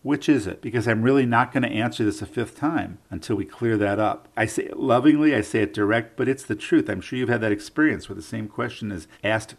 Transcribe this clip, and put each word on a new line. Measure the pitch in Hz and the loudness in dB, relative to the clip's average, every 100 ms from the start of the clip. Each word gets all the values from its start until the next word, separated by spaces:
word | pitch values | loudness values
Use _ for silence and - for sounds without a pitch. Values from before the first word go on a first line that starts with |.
Which | 135 147 - | -4 0 2
is | 139 95 | 2 0
it? | - | -8
Because | 120 117 117 | -4 -2 0
I'm | 110 | 2
really | 120 139 | 4 4
not | 123 117 123 | 4 2 2
gonna | - 123 | 0 -2
answer | 110 123 - | -2 -2 -2
this | 107 - | -2 -2
a | 101 | -6
fifth | - 110 - | -6 -6 -4
time | 147 160 92 87 - | -2 -2 -4 -10 -12
until | 85 - | -10 -4
we | 104 95 | -4 -4
clear | - 117 107 | -4 0 2
that | 101 101 | 2 2
up." | 104 - - - | 0 -2 -6 -2
I | 110 | -2
say | - | -2
it | - - | -6 -2
lovingly, | 135 120 147 151 151 | 2 4 6 6 4
I | 123 | 2
say | 101 110 | 2 0
it | 101 | 0
direct, | 107 101 113 113 - | 0 2 2 -2 -2
but | 127 | -2
it's | 131 | -2
the | - | -4
truth. | 107 - 160 - | -8 0 2 2
I'm | 95 | -4
sure | - 127 | -6 -4
you've | 123 | 0
had | 117 | 0
that | 110 | 0
experience | 104 - - 156 98 - | -2 -4 -2 0 -2 -8
where | 95 | -14
the | |
same | - 113 107 | -10 -8 -8
question | - 120 - 107 | -6 -6 -6 -8
is | 92 - - | -8 -12 -6
asked | - 113 - | -2 -2 -4